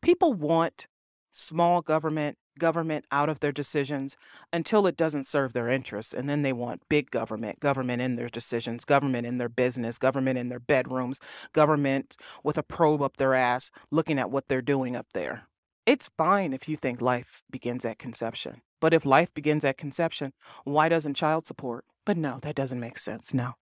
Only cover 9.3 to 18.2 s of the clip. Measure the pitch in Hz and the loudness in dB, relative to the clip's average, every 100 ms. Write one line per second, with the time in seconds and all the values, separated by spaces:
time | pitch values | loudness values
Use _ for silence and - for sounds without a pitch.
9.3 | 123 120 120 127 127 117 117 131 135 131 | -4 -4 0 0 0 -4 0 0 2 0
10.3 | 127 120 123 123 139 127 127 127 131 - | -2 -4 -8 2 2 2 -4 -4 -6 -10
11.3 | - - - 151 151 139 135 - - - | -18 -4 4 4 6 2 0 -2 -16 -20
12.3 | - - 151 - - 160 151 139 - 135 | -6 -2 -2 -4 2 4 4 0 0 2
13.3 | 131 123 123 - - - 147 160 143 107 | 4 2 2 -2 -6 -2 0 2 0 0
14.3 | 135 - 131 123 139 127 123 113 - 71 | -2 0 -2 2 0 0 -6 -6 -6 -6
15.3 | - - _ _ _ - 277 - - 160 | -8 -12 _ _ _ 2 2 0 0 2
16.3 | 202 180 131 - 151 135 123 123 123 120 | 2 0 -6 -6 -4 -4 0 0 0 -4
17.3 | - _ 131 123 123 120 113 131 117 | -20 _ -8 -4 -4 -6 -6 -8 -6